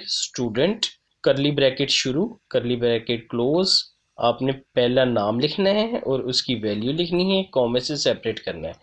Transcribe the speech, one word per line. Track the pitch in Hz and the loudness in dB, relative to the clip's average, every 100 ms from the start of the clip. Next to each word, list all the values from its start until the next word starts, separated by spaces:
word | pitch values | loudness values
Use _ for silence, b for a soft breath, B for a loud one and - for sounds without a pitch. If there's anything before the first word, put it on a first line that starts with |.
| - | -2
student | - - - 120 107 170 220 - - _ _ | -6 -6 -4 -4 0 0 0 -4 -8 _ _
कर्ली | 147 135 143 | 2 2 2
ब्रैकेट | 143 135 131 135 | 4 2 2 0
शुरू, | - 135 139 226 - - | 0 0 0 -2 -6 -4
कर्ली | 123 120 120 | -2 0 0
ब्रैकेट | 120 117 117 117 - | 2 0 -2 -6 -4
क्लोज, | 117 127 170 190 - - _ _ - | -2 0 2 2 0 -2 _ _ 0
आपने | 117 117 131 | 0 2 -2
पहला | 131 - 127 120 131 127 | -4 -2 0 2 4 2
नाम | 113 101 117 | 2 0 0
लिखना | 147 - 190 | 0 0 2
है | 208 226 240 | 2 0 -2
और | - 131 | -2 -2
उसकी | 117 131 - 113 | -2 -4 -2 -2
वैल्यू | 107 104 120 | -2 -2 -2
लिखनी | 160 170 180 190 | -2 -2 0 2
है, | 190 190 | 0 0
कॉमा | 131 117 123 | 0 0 0
से | - 143 | -2 -2
सेपरेट | 135 104 113 107 | 0 0 -4 -6
करना | - 82 80 | -8 -8 -10
है। | - | -12